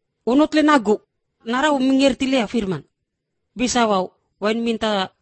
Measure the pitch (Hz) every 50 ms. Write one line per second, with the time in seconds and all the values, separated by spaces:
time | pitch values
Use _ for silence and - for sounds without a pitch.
0 | _ _ _ _ _ - 233 285 302 302 - 302 302 302 302 285 214 202 214 -
1 | - _ _ _ _ _ _ _ _ 220 233 254 277 311 294 277 254 262 269 262
2 | 269 277 254 - 269 254 262 269 220 190 - 240 208 190 180 143 - _ _ _
3 | _ _ _ _ _ _ _ _ _ _ _ 196 240 240 - 247 233 220 208 190
4 | 185 185 - _ _ _ _ _ 190 208 220 233 233 233 233 214 - 220 214 196
5 | 190 185 - _